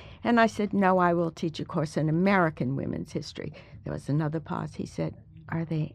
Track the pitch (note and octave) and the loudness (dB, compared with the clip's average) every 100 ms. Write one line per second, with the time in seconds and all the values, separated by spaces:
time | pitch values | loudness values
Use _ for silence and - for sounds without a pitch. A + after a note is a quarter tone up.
0 | - - A3+ A#3 A3+ - G#3 G3 F#3 F#3 | -18 -6 2 4 4 2 0 2 4 6
1 | F3 F3 E3 - E3+ D#3 E3+ E3+ D#3 D#3+ | 4 4 0 -2 -6 -4 -4 -2 -2 0
2 | D#3 D#3+ F#3+ G3 D#3+ D3+ C3 C#3 - - | 2 4 4 4 4 2 -4 -2 -4 -6
3 | - - D#3 - D3+ - - - C#3+ D3 | -6 -8 -8 -10 -12 -14 -20 -14 -10 -8
4 | - D3 D3+ D#3+ - - - - - - | -2 -2 0 -4 -6 -8 -6 -8 -8 -6
5 | D#3+ - - - - E3 E3 D#3+ D3+ | -6 -6 -20 -20 -8 -6 -2 -2 -4